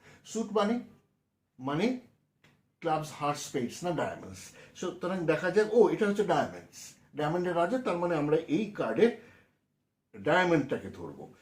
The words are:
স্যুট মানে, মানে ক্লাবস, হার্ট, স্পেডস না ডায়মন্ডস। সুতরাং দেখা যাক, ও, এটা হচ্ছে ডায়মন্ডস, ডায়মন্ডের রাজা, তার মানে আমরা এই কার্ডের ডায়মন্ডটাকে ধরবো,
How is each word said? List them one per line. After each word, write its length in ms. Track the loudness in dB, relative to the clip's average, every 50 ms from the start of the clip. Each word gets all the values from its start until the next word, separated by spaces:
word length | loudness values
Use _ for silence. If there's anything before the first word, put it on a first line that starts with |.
| -20 -20 -20 -20 _
স্যুট 280 | -8 -6 -6 -6 -2 0
মানে, 260 | 0 2 2 0 -2 -4 -8 -16 _ _ _ _ _ _ _ _ _ _ _ _ -10
মানে 400 | -6 -4 0 0 0 0 0 -2 -8 -16 _ _ _ _ _ _ _ _ _ _ _ _ _ _
ক্লাবস, 320 | -2 0 0 0 -2 -6
হার্ট, 280 | -8 -4 -4 -2 -2 -4
স্পেডস 440 | -6 -6 -4 -4 -4 -4 -6 -6 -4
না 80 | -2
ডায়মন্ডস। 460 | -2 -2 -2 -4 -6 -8 -12 -14 -14 -14 -16 -18 -20 -20 -20 -20 -12
সুতরাং 500 | -8 -8 -8 -6 -6 -4 -4 -2 0 0
দেখা 260 | 0 0 2 0 2
যাক, 220 | 2 2 2 6 6
ও, 160 | 6 6 6
এটা 180 | 6 2 2
হচ্ছে 180 | 2 2 2 2
ডায়মন্ডস, 680 | 2 2 2 2 -2 -6 -12 -16 -18 -18 -18 -18 -18 -20 -20 _ _ -6
ডায়মন্ডের 400 | -4 -2 0 0 0 0 0 2
রাজা, 220 | 2 2 2 0
তার 200 | -2 0 -2 -2
মানে 180 | 0 0 0 2
আমরা 200 | 2 2 4 2
এই 360 | 2 2 2 0 0 0 -2
কার্ডের 500 | -4 -4 -4 -2 4 4 4 4 4 0 -10 -20 -20 -20 _ _ _ _ _ _ _ _ _ _ _ _ _ _ -18 -4
ডায়মন্ডটাকে 680 | 0 2 2 4 4 4 2 2 2 0 -4 -6 -6 -10
ধরবো, 440 | -12 -12 -12 -12 -14 -14 -18 -20 -20 -20